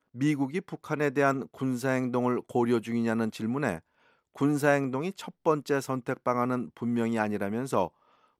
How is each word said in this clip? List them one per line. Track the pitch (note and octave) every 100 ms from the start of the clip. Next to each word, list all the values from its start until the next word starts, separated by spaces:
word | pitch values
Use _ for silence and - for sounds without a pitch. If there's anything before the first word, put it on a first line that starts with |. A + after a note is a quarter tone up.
| _
미국이 | A#2+ C#3+ C#3+ C3+ E3+
북한에 | - D#3+ - D3 D3
대한 | C3 C#3 C3+ -
군사행동을 | - C3+ B2 C3 C3 B2+ B2 B2 A#2+ -
고려 | B2 A#2+ A#2+
중이냐는 | A2 A#2 A2+ A2+ A2+
질문에 | - A2 C3 C3+ D#2+ - _ _ _ _
군사행동이 | - C#3 D3 D3 C#3+ C3+ C3 E3+ -
첫 | - -
번째 | E3+ D3+ - C#3
선택 | B2+ C3 A#2+ C3
방안은 | - B2 B2 B2+ D#2 -
분명히 | A#2+ A#2+ A2+ A2+
아니라면서 | G#2+ G#2 G2 A2 C3+ B2 F2 _ _ _ _ _